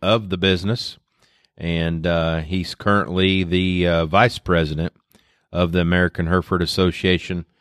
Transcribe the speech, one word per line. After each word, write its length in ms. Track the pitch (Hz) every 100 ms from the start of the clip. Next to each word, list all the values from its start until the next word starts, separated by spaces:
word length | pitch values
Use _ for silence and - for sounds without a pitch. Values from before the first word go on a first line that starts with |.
of 280 | 92 113 101
the 80 | 90
business, 600 | 95 90 98 123 - - _ _ _ _ _ -
and, 520 | 82 85 82 82 85
uh, 320 | 85 82 82
he's 340 | 78 92 82
currently 720 | - 104 101 - 92 95 95
the, 420 | 87 90 92 90 87
uh, 200 | 85 80
vice 320 | 95 120 -
president 540 | - 87 76 76 85 - _ _ _ _ _
of 200 | 85 87
the 100 | 90
American 440 | 85 90 90 - 82
Hereford 380 | 90 - 92
Association, 840 | 85 - 92 - 92 90 - 90 82 _